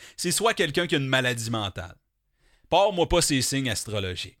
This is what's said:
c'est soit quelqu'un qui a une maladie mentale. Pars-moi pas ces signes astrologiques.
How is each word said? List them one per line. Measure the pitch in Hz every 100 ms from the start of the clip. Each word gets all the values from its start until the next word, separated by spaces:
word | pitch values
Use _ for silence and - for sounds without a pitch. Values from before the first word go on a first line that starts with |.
| - -
c'est | 175
soit | - 220
quelqu'un | 214 165 160 175
qui |
a | 160
une | 135
maladie | 131 127 117 113
mentale. | 117 98 - 85 - _ _ _ _ _ _ -
Pars-moi | 170 202 180 160
pas | 175
ces | - 135
signes | 120 135 131
astrologiques. | 107 - 104 95 90 - -